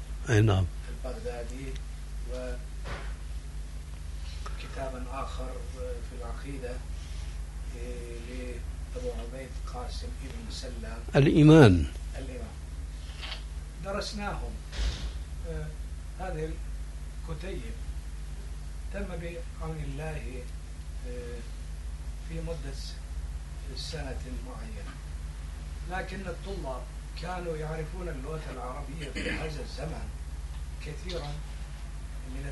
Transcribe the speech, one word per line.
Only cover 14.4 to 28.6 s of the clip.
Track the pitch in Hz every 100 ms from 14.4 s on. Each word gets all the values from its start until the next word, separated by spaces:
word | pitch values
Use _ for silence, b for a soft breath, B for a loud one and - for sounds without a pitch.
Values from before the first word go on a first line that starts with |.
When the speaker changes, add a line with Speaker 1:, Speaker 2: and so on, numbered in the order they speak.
| - - - B B B B B - - 165
Speaker 2:
آه، | 156 151 - - - - -
هذه | 185 156 156 - - - - - - - -
الكتيب | 156 180 - - - - - - - - - - - - - -
تم | 196 185
بعون | 170 170 170 - - 160 156
الله، | 139 139 156 147 - 127 - - - - - - -
آه، | - - - - - - - - - - - -
في | 160
مدة | 156 156 139 131 - - - - - - - - - -
سنة | - 151 139 151 - 123 -
معينة، | 123 226 214 254 254 - - - - - - - - -
لكن | 185 - 190 180
الطلاب | 151 196 196 147 127 - - - -
كانوا | 170 180 175 151
يعرفون | 156 160 151 180 170
اللغة | 139 131 160 143
العربية | -